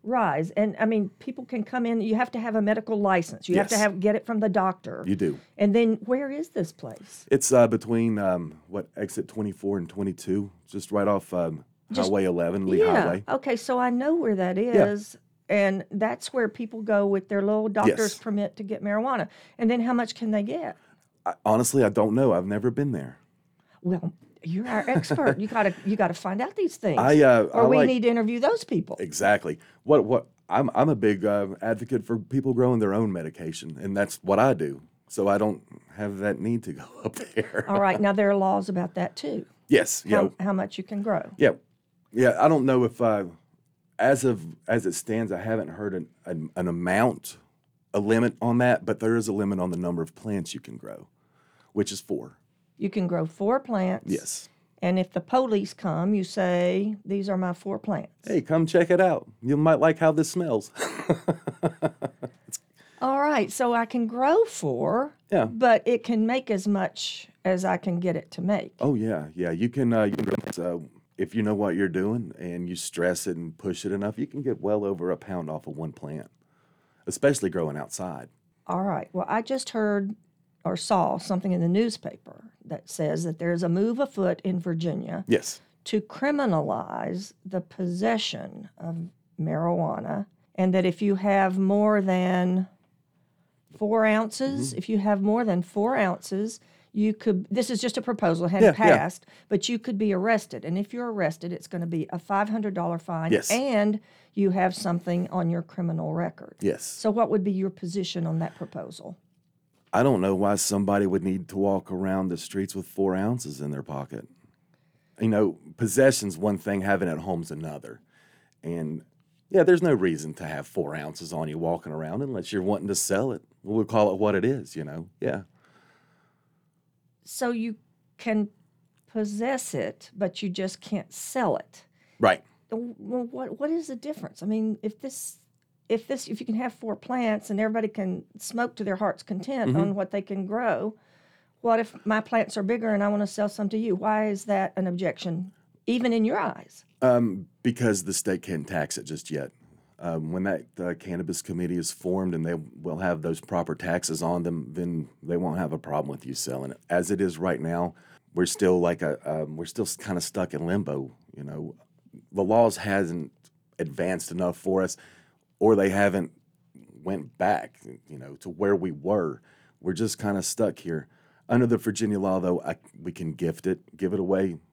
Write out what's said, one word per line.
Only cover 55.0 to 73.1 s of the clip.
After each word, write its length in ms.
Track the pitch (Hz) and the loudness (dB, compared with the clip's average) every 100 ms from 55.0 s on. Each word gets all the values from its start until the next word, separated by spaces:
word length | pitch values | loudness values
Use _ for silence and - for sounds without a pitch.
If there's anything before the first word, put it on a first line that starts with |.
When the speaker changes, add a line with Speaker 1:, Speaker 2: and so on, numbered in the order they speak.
| 185 | 0
Speaker 1:
the 80 | 180 | -6
police 520 | 165 254 262 208 202 | 0 0 2 0 -2
come, 420 | - 190 156 185 | -6 -4 0 0
you 100 | 208 | 0
say, 720 | 180 - 185 175 180 185 202 208 | -2 -2 0 2 2 2 -2 -6
"These 240 | - 202 196 | -4 -4 -2
are 80 | 185 | -2
my 160 | 185 | -2
four 260 | 175 196 196 | -4 -6 -6
plants." 320 | - 190 - _ - | -4 -4 -6 _ -2
Speaker 2:
"Hey, 140 | 185 | -2
come 260 | - 160 160 | 2 2 4
check 240 | 175 170 | 4 4
it 100 | 180 | 6
out. 280 | 185 147 - _ | 4 2 -4 _
You 160 | 120 147 | 0 4
might 220 | 160 147 | 6 6
like 200 | 160 160 | 6 6
how 100 | 160 | 4
this 200 | 156 151 | 4 0
smells." 420 | 180 170 113 - - | -2 0 0 -2 -8
<laughs> 840 | - - - - - 165 - - 160 - 156 - - _ 113 _ - | -8 -6 -2 0 0 -4 -6 -4 -4 -2 -6 -4 -10 _ -16 _ -16
It's 100 | - _ _ - - | -16 _ _ -20 -4
Speaker 1:
All 200 | 254 277 | -2 2
right, 300 | 285 285 208 | 2 2 0
so 220 | - 247 | 0 2
I 100 | 233 226 | 2 0
can 200 | 247 226 | -2 -2
grow 380 | 240 269 370 | 2 4 6
four, 720 | 440 - 151 123 147 226 285 _ _ | 4 0 -2 0 2 2 0 _ _
Speaker 2:
Yeah. 160 | 196 113 | 2 2
Speaker 1:
but 360 | 233 247 220 - | 4 6 6 4
it 180 | 233 | 0
can 220 | - 226 226 | 2 2 2
make 240 | 254 262 | 0 0
as 180 | 202 196 | -2 2
much 600 | 202 185 - - - - _ | 0 0 -4 -10 -10 -16 _
as 200 | 185 185 | -2 0
I 120 | 185 180 | 0 0
can 220 | 196 175 | 0 -2
get 160 | 180 - | -2 -2
it 140 | - | -6
to 100 | - | -6
make. 320 | 175 208 - _ | 0 0 -2 _
Speaker 2:
Oh, 140 | 139 | 0
yeah, 320 | 123 110 92 76 | 2 0 -2 -4
yeah. 160 | 82 87 | -4 -2
You 180 | 82 120 | 0 0
can, 240 | 131 120 | 2 2
uh, 120 | 117 | 4
you 120 | 104 101 | 2 2
can, 480 | 107 - - - | -2 -2 -4 -6
uh, 140 | 87 85 76 - _ - | -4 -6 -10 -20 _ -6
if 160 | 95 | -4
you 80 | 113 | 0
know 120 | 107 | 0
what 200 | 104 104 | 0 0
you're 140 | 87 98 | 0 0
doing 440 | 87 98 120 98 - | 0 0 -2 -6 -10
and 300 | 87 87 90 | -8 -6 -6
you 80 | 90 | -8
stress 500 | - - 87 | -8 0 0